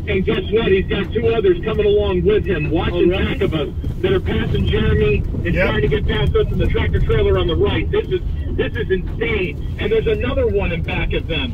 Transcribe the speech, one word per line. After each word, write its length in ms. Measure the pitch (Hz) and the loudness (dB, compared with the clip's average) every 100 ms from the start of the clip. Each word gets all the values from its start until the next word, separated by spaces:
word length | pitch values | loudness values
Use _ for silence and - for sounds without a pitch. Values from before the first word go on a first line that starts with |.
| - | -2
And 160 | 202 | 0
guess 180 | 185 208 190 | 0 0 0
what? 180 | 208 226 | 0 2
He's 160 | 190 180 | 2 2
got 260 | - 180 | -2 -2
two 160 | 214 233 | 0 0
others 300 | 226 196 170 | 2 2 2
coming 220 | - 214 208 | 0 0 2
along 360 | 208 202 185 | 2 2 0
with 200 | 175 208 | 2 2
him, 260 | 170 170 147 | 2 -2 0
watching 400 | 156 202 175 170 | 0 0 2 2
Oh, 60 | 190 | 2
really? 60 | |
back 160 | - - | 0 0
of 140 | 196 | -2
us, 140 | 156 139 - - - | -2 -4 -4 -6 -2
that 100 | 196 | 0
are 80 | 190 | 0
passing 460 | - - - 196 - | 0 -2 0 0 0
Jeremy 520 | 202 - - 143 139 - - | 2 2 2 2 2 0 -2
and 100 | 170 | 0
Yep. 120 | 160 190 | 0 0
trying 140 | 214 | 2
to 60 | 208 | 0
get 180 | 208 180 | 0 0
past 300 | 214 208 220 | 0 2 2
us 100 | 208 | 0
in 60 | - | 0
the 80 | - | 0
tractor 320 | - - - | 2 0 0
trailer 380 | - - 202 190 | 2 2 2 2
on 80 | 175 | 2
the 80 | 160 | 2
right. 340 | 202 - - | 0 0 0
This 140 | 415 - | -2 0
is, 140 | - - - - - | -2 -2 -4 -4 -2
this 160 | - 233 | -2 -2
is 140 | 214 | -2
insane. 840 | 185 - - 233 214 180 151 - - | -2 -2 -4 -2 -2 -2 -4 -6 -4
And 100 | - | 0
there's 160 | 226 - | 0 0
another 400 | 427 494 523 339 | 0 -2 0 0
one 260 | 202 180 | 0 0
in 100 | 170 | -2
back 300 | - 175 - | -4 -2 -2
of 140 | 175 - | -2 -2
them. 260 | 160 131 | -4 -4